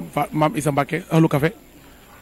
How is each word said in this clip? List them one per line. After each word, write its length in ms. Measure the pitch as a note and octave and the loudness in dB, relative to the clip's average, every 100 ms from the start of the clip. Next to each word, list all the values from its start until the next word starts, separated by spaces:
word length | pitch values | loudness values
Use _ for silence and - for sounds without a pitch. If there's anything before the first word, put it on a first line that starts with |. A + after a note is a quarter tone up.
| E3+ | -6
Fa-, 160 | - C#3+ | -6 -4
Maam 220 | D3+ D3+ D3+ | 0 0 0
Issa 160 | D3 | -2
Mbacké, 320 | C#3 C#3 D#3 - | 0 -2 -4 0
Ahlu 160 | D#3+ D#3+ | 2 4
Café. 260 | D3 D#3 - - - - - - - | 2 -2 -4 -20 -20 -20 -20 -20 -18